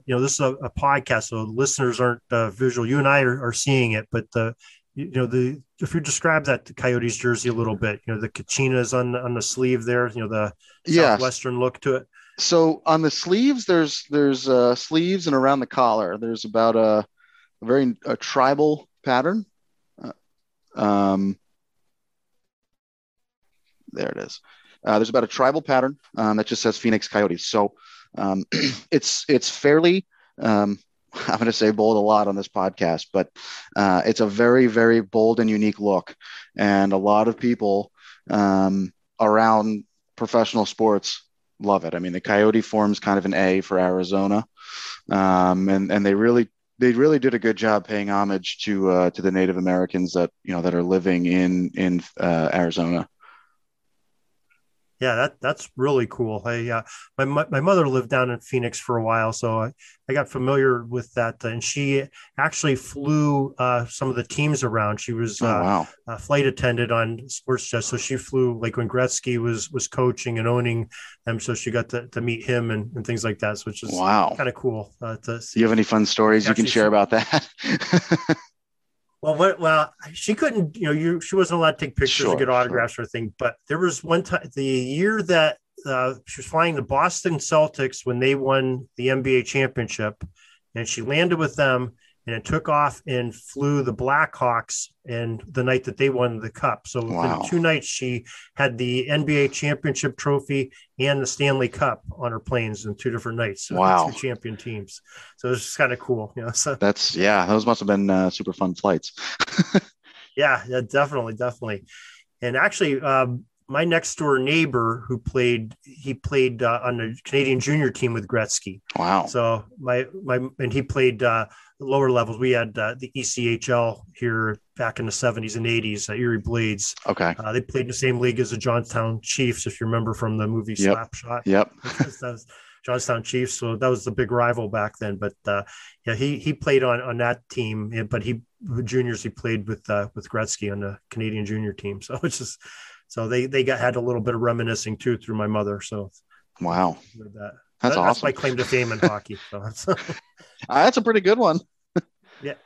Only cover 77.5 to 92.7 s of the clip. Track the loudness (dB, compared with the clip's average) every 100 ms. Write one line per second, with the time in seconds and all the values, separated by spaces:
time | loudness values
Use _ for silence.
77.5 | -8 -4 -2 2 0 2 -2 0 -4 -4
78.5 | _ _ _ _ _ _ _ -2 2 2
79.5 | 2 2 4 2 _ -20 -10 -4 0 0
80.5 | 0 -2 -2 -2 0 0 -2 -2 2 2
81.5 | 4 2 2 -4 0 0 2 2 2 4
82.5 | 2 2 0 -2 -4 -10 -8 -8 -4 -4
83.5 | -4 -6 -2 -2 -2 -2 -2 0 -4 -6
84.5 | -6 -2 0 -2 0 0 0 2 4 4
85.5 | 0 _ -14 -4 -2 -2 -4 -12 -16 -4
86.5 | 0 2 0 -2 2 2 0 -2 -2 2
87.5 | 4 4 2 -4 -4 -4 0 2 2 2
88.5 | 2 0 -4 -8 -4 -2 0 2 2 2
89.5 | 0 0 0 -6 -4 -6 -6 -16 _ _
90.5 | _ _ -10 -8 -6 -2 0 2 2 0
91.5 | 0 2 2 -2 -10 _ _ -8 -8 -4
92.5 | -4 0